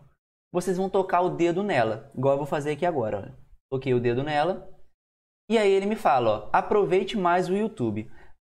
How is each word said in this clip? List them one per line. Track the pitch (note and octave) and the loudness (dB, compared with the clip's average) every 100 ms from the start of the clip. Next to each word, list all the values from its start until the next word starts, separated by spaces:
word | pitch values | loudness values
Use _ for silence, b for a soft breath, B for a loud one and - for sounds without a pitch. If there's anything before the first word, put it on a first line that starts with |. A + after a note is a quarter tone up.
| - _ _ _ _ | -20 _ _ _ _
Vocês | F3 F#3 F3+ | -4 -2 -2
vão | F#3+ | 0
tocar | G3 F#3+ F3 | 0 0 2
o | F3+ | 0
dedo | D3 E3+ F3 | 2 0 0
nela, | G#3 D3 A2+ G#2+ - | 0 0 0 -2 -8
igual | - C#3 | -2 0
eu | C#3 | 0
vou | D3+ | -2
fazer | D#3+ C#3+ | -4 -4
aqui | D3 | -2
agora, | F3 D#3 G#2+ G#2 | -2 -2 -4 -4
olha. | B2 - - - - | -10 -16 -20 -20 -8
Toquei | C3+ C3 | -6 0
o | B2 | 0
dedo | A#2+ A#2+ | 2 0
nela. | D3 D3 D#3+ G#3+ - - - _ _ _ _ _ - | 0 0 0 -2 -8 -18 -20 _ _ _ _ _ -2
E | A3+ | 2
aí | G3+ | 4
ele | G3 G3 | 4 2
me | G#3+ | 0
fala: | F3 C3+ A2+ | 2 4 4
ó, | - - | 0 2
"Aproveite | F3 F#3+ G#3 F3 F#3 A3 A3 | 0 2 2 4 2 0 0
mais | F3 F3+ F3 | 2 2 2
o | G3 | 0
YouTube. | G#3+ - A#2 G#2+ - b b b - | -2 -2 -4 -4 -8 b b b 0